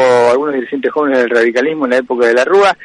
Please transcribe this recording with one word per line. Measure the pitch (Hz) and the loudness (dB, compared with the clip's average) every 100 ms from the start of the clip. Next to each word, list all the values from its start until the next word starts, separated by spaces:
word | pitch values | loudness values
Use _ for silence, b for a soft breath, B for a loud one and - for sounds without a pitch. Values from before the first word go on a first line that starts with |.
| 131 123 120 | 4 4 2
algunos | 127 151 135 | 2 -2 -6
dirigentes | 117 143 127 | -6 -6 -4
jóvenes | 151 147 131 | -4 -2 0
del | 117 | 0
radicalismo | 120 117 117 143 156 131 | 0 0 0 -2 -4 -2
en | |
la | 127 | -2
época | 127 123 117 | -2 0 0
de | |
la | 120 | 2
Rúa, | 135 196 196 180 | 2 2 2 0